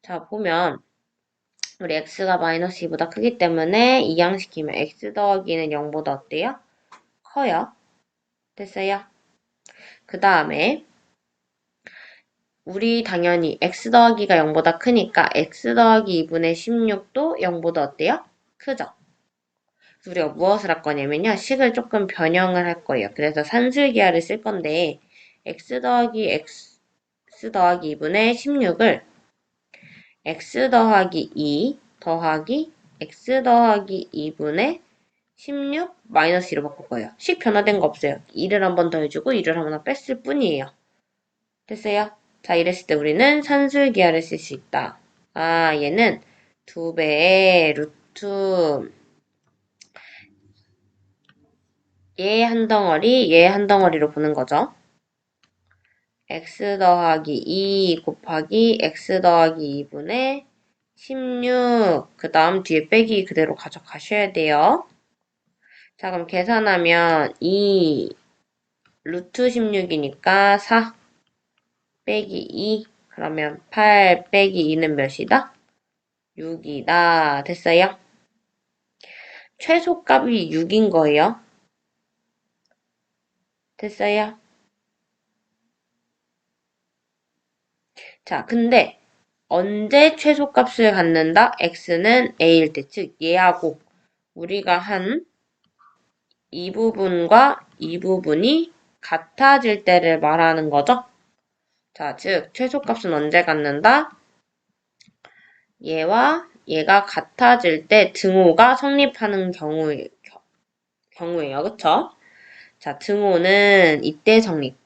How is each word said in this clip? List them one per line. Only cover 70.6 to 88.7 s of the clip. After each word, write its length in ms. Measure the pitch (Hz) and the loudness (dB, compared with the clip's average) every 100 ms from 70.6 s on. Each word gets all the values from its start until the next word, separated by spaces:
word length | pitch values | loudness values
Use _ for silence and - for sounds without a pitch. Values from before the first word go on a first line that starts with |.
| - 226 226 _ _ _ _ _ _ _ _ _ _ _ | 2 2 0 _ _ _ _ _ _ _ _ _ _ _
빼기 420 | - 214 208 185 - | -6 -6 -6 -10 -10
이. 340 | - 208 220 220 _ _ | -8 -4 -4 -6 _ _
그러면 520 | - 160 156 151 156 _ | -10 -8 -4 -6 -8 _
팔 540 | - 214 208 190 175 - | 2 6 8 6 4 2
빼기 400 | 202 196 185 156 | 2 2 0 -2
이는 260 | 160 160 143 | 0 0 -2
몇이다? 580 | 135 - - 247 - _ _ _ _ _ _ _ _ - | -4 -6 0 0 0 _ _ _ _ _ _ _ _ -16
육이다. 1080 | 160 165 151 143 - 175 170 165 151 143 | -12 -12 -10 -8 0 2 4 2 0 -2
됐어요? 540 | 143 175 170 165 190 - _ _ _ _ _ _ _ _ _ _ - - - - _ _ | -6 -6 2 2 2 -2 _ _ _ _ _ _ _ _ _ _ -20 -20 -20 -20 _ _
최소값이 920 | - 339 339 339 - 262 247 226 165 | 0 0 0 -4 0 0 2 -2 -2
육인 400 | 156 170 214 214 | -4 0 2 2
거예요. 500 | 170 151 147 180 233 _ _ _ _ _ _ _ _ _ _ _ _ _ _ _ _ _ _ _ _ _ _ _ _ | 2 2 2 2 -2 _ _ _ _ _ _ _ _ _ _ _ _ _ _ _ _ _ _ _ _ _ _ _ _
됐어요? 640 | 208 208 208 208 214 - _ _ _ _ _ _ _ _ _ _ _ _ _ _ _ _ _ _ _ _ _ _ _ _ _ _ _ _ _ _ _ _ _ _ _ - - _ | -14 -6 -2 -2 -4 -10 _ _ _ _ _ _ _ _ _ _ _ _ _ _ _ _ _ _ _ _ _ _ _ _ _ _ _ _ _ _ _ _ _ _ _ -20 -20 _
자, 220 | - 151 - | -8 -8 -4
근데 520 | 233 233 | -2 4